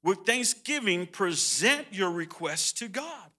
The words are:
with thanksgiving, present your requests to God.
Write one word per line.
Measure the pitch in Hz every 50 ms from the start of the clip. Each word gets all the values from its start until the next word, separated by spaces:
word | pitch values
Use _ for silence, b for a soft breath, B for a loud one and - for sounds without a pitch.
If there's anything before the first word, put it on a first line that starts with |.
with | - 170 196 185 185
thanksgiving, | - 233 254 247 - - - _ - 294 294 247 202 180 175 180 175
present | - - 196 175 165 147 - - - - 160 233 277 294 294 - 208
your | 190 190 180
requests | 170 170 165 165 - - 170 147 156 160 - - -
to | - 233 233
God. | 185 254 294 339 330 269 185 156 _